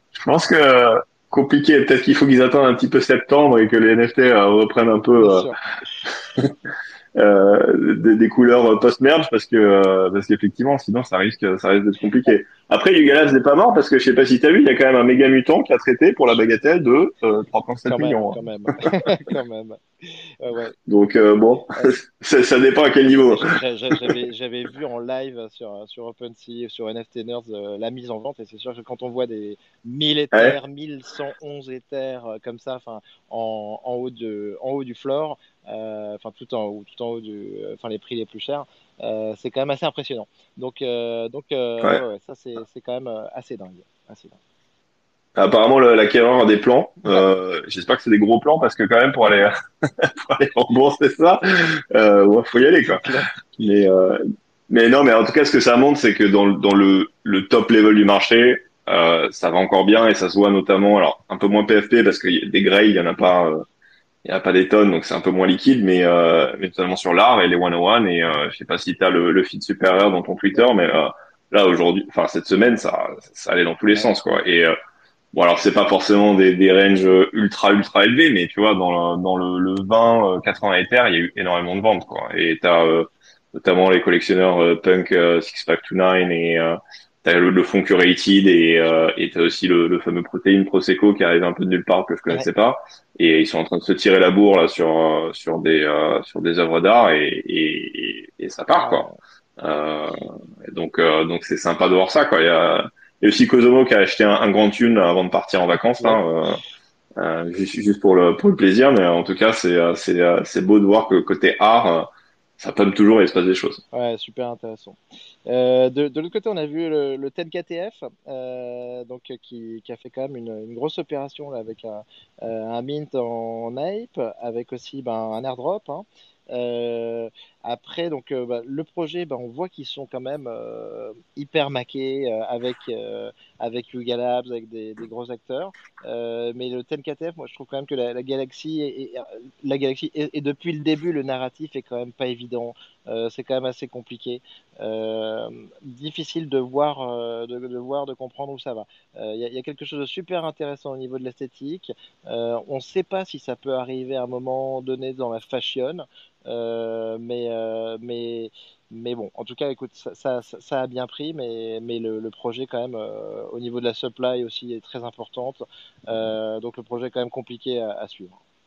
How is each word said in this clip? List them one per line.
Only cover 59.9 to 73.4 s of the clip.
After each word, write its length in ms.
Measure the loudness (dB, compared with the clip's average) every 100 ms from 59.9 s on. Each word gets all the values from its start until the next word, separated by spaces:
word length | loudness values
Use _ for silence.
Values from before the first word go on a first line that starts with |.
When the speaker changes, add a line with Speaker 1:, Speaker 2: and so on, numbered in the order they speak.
| 4 4
Speaker 1:
et 60 |
ça 140 | 2 0
se 80 | 2
voit 140 | 4
notamment, 460 | 2 2 2 4 4
alors, 260 | 2 -2 -8
un 80 | -4
peu 100 | 0
moins 180 | 2
P 180 | 4 2
F 60 | 4
P 140 | 2
parce 160 | 2 0
que 80 | -2
y 160 | -2
a 60 | -2
des 140 | 0
grails, 260 | 2 4 4
il 80 | 2
y 40 |
en 60 | 0
a 80 |
pas, 320 | 0 2 4 2
euh, 160 | -2 -8 _ _ _ _ _
il 60 | -8
y 40 |
en 40 | -4
a 20 |
pas 120 | 2
des 140 | 2 4
tonnes, 240 | 4 4
donc 140 | 2
c'est 100 | -2
un 60 | -4
peu 100 | -2
moins 160 | 2 2
liquide, 380 | 2 2 2
mais, 180 | 2 2
euh, 480 | 4 4 4 4 0 -2
mais 80 | -8
notamment 300 | -4 -4 -4
sur 180 | 0
l'art 280 | 4 4 4
et 60 | 2
les 60 |
one 200 | 2 0
oh 140 | 0 2
one. 200 | 2 2
Et, 140 | 0
euh, 260 | -2 -2 -6
je 60 | -8
sais 80 |
pas 140 | -8 -8
si 180 | -6 -2
t'as 140 | 0
le, 200 | 2 2
le 140 | 2
feed 180 | 0 -4
supérieur 480 | -10 -2 2 4 2
dans 120 | 0
ton 120 | -4
Twitter, 320 | -4 -2 2 2
mais, 120 | 4 2
euh, 160 | 0 -2 -4 -20 _ _
là, 140 | 2 4
aujourd'hui, 380 | 2 0 0 -4
enfin, 180 | -4 -4
cette 200 | -4 -2
semaine, 300 | 2 4 2
ça, 340 | -2 -4 -6 -10 -20
ça 180 | -16